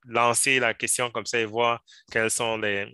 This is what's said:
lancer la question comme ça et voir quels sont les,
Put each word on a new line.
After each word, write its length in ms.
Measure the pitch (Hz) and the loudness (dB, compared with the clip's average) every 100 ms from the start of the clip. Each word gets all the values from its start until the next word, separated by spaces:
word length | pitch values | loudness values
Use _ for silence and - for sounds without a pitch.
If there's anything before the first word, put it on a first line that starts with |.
| 127 | -4
lancer 520 | 117 120 113 - 131 | 2 2 2 2 2
la 160 | 120 | 2
question 380 | 110 120 - 123 | -2 -2 -2 -2
comme 140 | 113 101 | -4 -4
ça 120 | 120 | -2
et 60 | |
voir 380 | 110 110 117 117 _ - - | -2 0 0 0 _ -20 -6
quels 220 | 117 113 | 0 0
sont 240 | - 117 110 | 0 -2 -2
les, 320 | 107 101 104 | -2 -2 -4